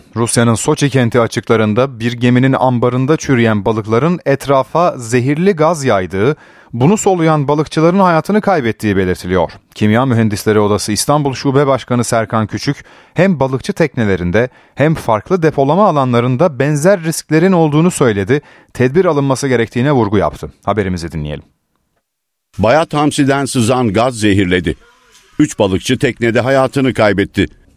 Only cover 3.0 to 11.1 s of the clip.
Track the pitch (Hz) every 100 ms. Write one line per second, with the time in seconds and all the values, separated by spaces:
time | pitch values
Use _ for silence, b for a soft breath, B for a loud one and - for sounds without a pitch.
3 | 131 160 - 127 113 107 98 110 107 113
4 | 151 180 - 139 127 135 127 156 175 131
5 | 113 123 123 147 190 165 156 170 135 101
6 | 92 95 117 156 B B B 120 135 214
7 | 208 185 160 156 135 147 147 - 165 190
8 | 185 160 151 208 208 180 117 104 107 95
9 | 92 90 90 90 80 - _ - 107 110
10 | 135 117 113 101 - 107 104 101 - 104
11 | -